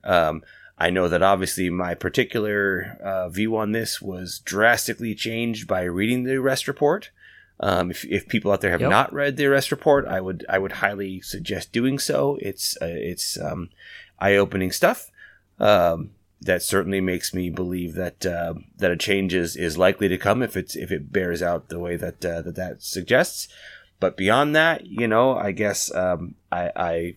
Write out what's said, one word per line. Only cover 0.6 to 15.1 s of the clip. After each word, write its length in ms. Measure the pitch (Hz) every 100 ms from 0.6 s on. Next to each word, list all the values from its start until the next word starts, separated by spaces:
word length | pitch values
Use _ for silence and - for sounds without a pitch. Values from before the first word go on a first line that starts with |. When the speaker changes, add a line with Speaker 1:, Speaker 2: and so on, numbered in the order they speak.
| - -
Speaker 1:
I 80 | 85
know 180 | 92 87
that 120 | 87
obviously 480 | 95 98 90 - 90
my 240 | 90 90
particular, 1040 | 85 92 - 107 117 107 104 101 92 95 -
uh, 240 | 98 95 90
view 300 | 82 110 110
on 160 | 107
this 280 | 113 110 -
was 380 | 98 90 90 -
drastically 720 | - 98 110 117 - - 117
changed 540 | 101 117 113 117 107 95
by 140 | 95
reading 400 | 90 87 110 127
the 120 | 127 135
arrest 340 | 131 131 -
report. 420 | 139 147 190 - _ - - _ -
Um, 320 | - 90 90
if, 140 | 82 -
if 240 | 95 -
people 200 | 117 101
out 100 | 98
there 100 | 98
have 80 | 87
Speaker 2:
Yep. 100 | 131
Speaker 1:
not 220 | 175 135
read 220 | 143 143 135
the 100 | 143
arrest 240 | 139 -
report, 360 | 139 156 143 -
I 140 | 92
would, 240 | 95 90 -
I 100 | 95
would 160 | 95
highly 460 | - 101 101 95 95
suggest 540 | - 95 82 92 -
doing 260 | 123 131 139
so. 380 | - 143 139 143
It's, 380 | 101 - - -
uh, 40 | 170
it's, 500 | - 87 87 - -
um, 280 | 80 80 85 - - - - -
eye-opening 520 | 98 101 98 98 92
stuff. 400 | - 175 247 -